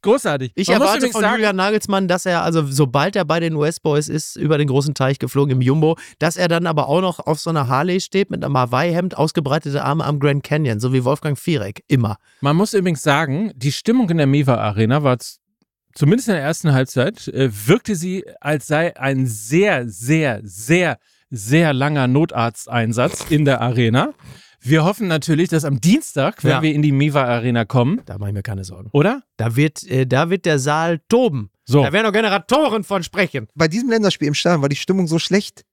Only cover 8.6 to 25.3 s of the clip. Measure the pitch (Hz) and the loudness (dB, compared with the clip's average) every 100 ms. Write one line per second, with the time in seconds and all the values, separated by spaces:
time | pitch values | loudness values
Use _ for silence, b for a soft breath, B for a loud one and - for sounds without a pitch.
8.6 | 123 123 170 165 185 - 156 - 139 151 | 0 0 0 0 -2 -2 -2 0 -2 -2
9.6 | 147 143 131 156 147 147 143 143 - 151 | -2 -4 -2 -2 -2 0 2 0 -2 -2
10.6 | 147 107 123 131 127 143 156 139 - 147 | 0 -2 0 0 0 -2 -2 -4 -2 -2
11.6 | 98 - _ 135 117 120 b b 139 156 | -4 -10 _ 0 0 -4 b b 0 2
12.6 | 214 208 180 151 156 139 156 139 214 127 | 2 0 0 -2 0 0 0 -2 -4 -4
13.6 | 131 - - 247 208 170 139 143 135 117 | -4 -2 0 2 2 2 4 4 2 2
14.6 | 107 101 110 139 143 123 - - _ _ | 0 0 2 2 2 0 -4 -18 _ _
15.6 | _ _ _ - 147 226 233 180 139 165 | _ _ _ 0 4 4 2 -2 -2 -2
16.6 | 165 135 131 131 135 226 - - 135 101 | 0 2 0 0 -2 -2 -10 -2 -2 -2
17.6 | 107 220 - 190 180 185 - - 143 151 | 2 2 2 -6 -4 -8 -10 -10 -4 -4
18.6 | - 151 165 - 135 135 131 107 104 156 | -2 -2 -2 -4 -4 -2 -2 -4 -2 2
19.6 | 208 156 120 90 120 160 151 104 101 92 | 2 0 -4 -10 0 0 0 -2 -8 -14
20.6 | 110 175 170 117 _ _ _ 123 104 151 | 0 2 2 -4 _ _ _ -12 0 2
21.6 | 165 131 143 151 123 131 175 - 117 - | 4 2 0 0 2 2 2 0 -4 -4
22.6 | - 120 113 117 123 - - 151 143 127 | -6 -2 0 0 -2 -2 -2 2 2 2
23.6 | 117 123 117 117 247 - B B B B | 0 2 2 2 0 -6 B B B B
24.6 | 120 160 160 208 196 160 147 | 0 2 2 0 -2 -2 0